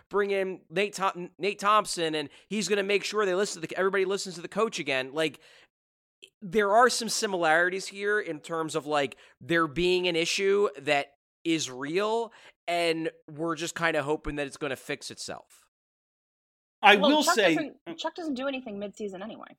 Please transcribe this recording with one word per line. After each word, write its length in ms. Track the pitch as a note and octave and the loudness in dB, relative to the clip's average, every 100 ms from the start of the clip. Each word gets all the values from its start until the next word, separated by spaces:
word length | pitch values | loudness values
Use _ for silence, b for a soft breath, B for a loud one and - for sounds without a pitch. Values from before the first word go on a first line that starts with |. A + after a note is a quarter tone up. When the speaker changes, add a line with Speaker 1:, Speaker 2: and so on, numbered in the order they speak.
| B | B
Speaker 1:
bring 240 | G3 G3+ | -2 0
in 300 | G3 F#3+ F#3 _ | 0 -2 -4 _
Nate 260 | E3 G3+ G3+ | -4 -2 0
Thom-, 340 | F#3+ F3 F3+ - | -2 -2 -10 -6
Nate 220 | F3+ G3+ | -6 -2
Thompson 560 | G3 G#3+ G3 F3 E3 D#3 | 2 2 2 -2 -2 -2
and 140 | C#3+ B B | -6 B B
he's 220 | G#3 G3 | -4 0
gonna 140 | G3+ | 0
make 200 | G3 G3+ | 2 0
sure 220 | - G#3 G3+ | 0 -2 0
they 100 | F3+ | 2
listen 260 | G3+ F3 | 0 -4
to 60 | D#3 | -8
the, 100 | - | -2
everybody 280 | F#3+ G3 F#3+ | 0 2 0
listens 300 | G3 F#3+ F3 | -2 -6 -10
to 60 | |
the 60 | D#3+ | -8
coach 320 | F#3+ A3+ - | -2 -2 -2
again." 320 | C#3+ C3+ C3 | -2 -2 -2
Like, 280 | C#3+ D#3+ A#2+ b b b _ _ _ _ _ - _ | -2 -2 -2 b b b _ _ _ _ _ -20 _
there 300 | F#3+ G#3+ G3+ | -4 0 4
are 180 | G#3+ B3 | 8 6
some 200 | A#3+ A3+ | 4 -4
similarities 760 | - A3 F3+ E3 D#3+ F3+ F#3 F#3 | -4 -2 0 4 4 4 0 -8
here 300 | G3+ G3+ G#3 | -8 -2 -2
in 220 | E3 D3+ | -2 -10
terms 360 | - E3 D#3+ D3+ | -8 -6 -4 -4
of, 100 | C#3+ | -2
like, 300 | D3+ C#3 - b b | 0 0 -6 b b
there 260 | B2 E3+ D#3+ | -2 0 0
being 400 | C3 F3+ F3+ F3+ | 0 2 2 2
an 80 | E3 | 0
issue 540 | E3+ - G3 G3+ G#3 - | 0 0 2 2 2 -2
that 380 | C#3 C#3+ C#3 _ _ _ | 0 0 0 _ _ _
is 260 | E3 D#3+ C3 | -2 -2 -2
real, 600 | B2+ C#3+ E3+ G#3+ A3+ A3 B B B - | -8 -4 -2 -2 -2 -4 B B B -4
and 420 | F3 E3+ E3 D#3+ - - | 0 0 0 -2 -6 -18
we're 240 | D3 E3 D#3 | -6 -4 -4
just 180 | E3 | -4
kinda 300 | - E3 D#3 | -2 0 0
hoping 320 | C#3 D#3 D3+ D3 | 0 -2 -2 -6
that 100 | C#3 | -6
it's 120 | - | -6
gonna 180 | D3 B2+ | -6 -6
fix 340 | - C#3+ - | -6 -8 -8
itself. 560 | A2+ - C#2+ - - _ _ _ _ _ _ _ _ _ _ _ - | -12 -12 -12 -14 -20 _ _ _ _ _ _ _ _ _ _ _ 4
Speaker 2:
I 140 | G#3 A3+ | 8 8
Speaker 3:
Well, 120 | C#4+ | 8
Speaker 2:
will 120 | D4+ | 4
Speaker 3:
Chuck 120 | D4+ F4+ | 4 4
Speaker 2:
say 200 | F#3+ E3 | 6 4
Speaker 3:
doesn't, 420 | C#4+ - - - | 0 -10 -16 -8
Chuck 180 | D#4+ F4 | -8 -8
doesn't 180 | D#4+ B3+ | -8 -4
do 120 | C#4 | -4
anything 280 | C4 B3+ G3+ | -6 -8 -10
mid-season 440 | G#3 - G#3 F#3 | -10 -8 -10 -10
anyway, 320 | G#3+ - - | -12 -14 -18